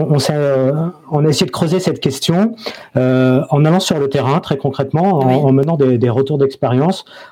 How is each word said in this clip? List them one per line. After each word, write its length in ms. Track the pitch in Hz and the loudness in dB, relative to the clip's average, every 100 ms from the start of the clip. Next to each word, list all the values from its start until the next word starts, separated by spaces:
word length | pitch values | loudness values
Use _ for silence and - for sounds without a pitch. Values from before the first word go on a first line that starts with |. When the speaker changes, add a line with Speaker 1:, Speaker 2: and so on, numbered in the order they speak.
| 151 | 0
Speaker 1:
on, 40 | |
on 60 | 147 | 0
s'est, 120 | - | 0
euh, 380 | 151 143 135 131 147 170 - - | 0 0 0 0 0 -4 -8 -6
on 140 | 147 156 | 0 0
a 20 | |
essayé 180 | 143 185 | 0 -2
de 60 | |
creuser 300 | - 165 185 | -2 -2 -2
cette 180 | 180 131 | -2 -4
question, 560 | 151 - - 170 220 226 - - - 127 | -4 -4 -2 0 0 -4 -12 -16 -6 -2
euh, 460 | 127 127 131 127 - | 2 2 2 2 2
en 160 | 143 156 | 2 2
allant 160 | 180 | 2
sur 180 | - 165 | 0 -2
le 80 | 139 | -2
terrain, 320 | 139 123 160 | -2 0 0
très 160 | - 147 | -2 -4
concrètement, 640 | 143 135 131 156 190 165 | -4 -4 -2 0 0 2
en, 80 | 131 | 2
Speaker 2:
Oui. 60 | |
Speaker 1:
en 180 | 131 147 | 2 4
menant 240 | 139 147 160 | 2 2 2
des, 220 | 131 120 | 2 2
des 120 | 120 | 2
retours 280 | 117 135 147 | 0 0 0
d'expérience. 680 | 135 - 127 127 160 190 - - - | -2 -2 -2 0 0 -2 -8 -20 -20